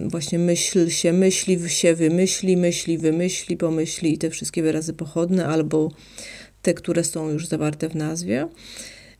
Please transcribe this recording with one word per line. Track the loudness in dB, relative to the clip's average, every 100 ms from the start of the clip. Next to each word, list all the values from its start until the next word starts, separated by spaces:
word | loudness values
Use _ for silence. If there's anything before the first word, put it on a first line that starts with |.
| -4
właśnie | -6 -2 0
myśl | 2 2 2 2 2
się, | 2 2
myśli | 4 4 4 2 0
w-, | 0
się | 2 4
wymyśli, | 4 4 4 2 2 2 4
myśli | 2 0 -2 0
wymyśli, | 2 2 0 -4 -6 -2
pomyśli | -2 0 -2 -2 -2
i | 0
te | -2
wszystkie | -4 -6 -2
wyrazy | 0 0 -4
pochodne, | -8 -6 -2 0 2 2
albo | 0 2 0 0 -4 -18 -20 -18 -18 -20 _
te, | -2
które | -2 0 -2
są | -2 -4 -2
już | -4 -2
zawarte | -2 -2 -2 -4
w | -4
nazwie. | -4 -4 -2 -2 -4 -8 -18 -18 -18 -18 -20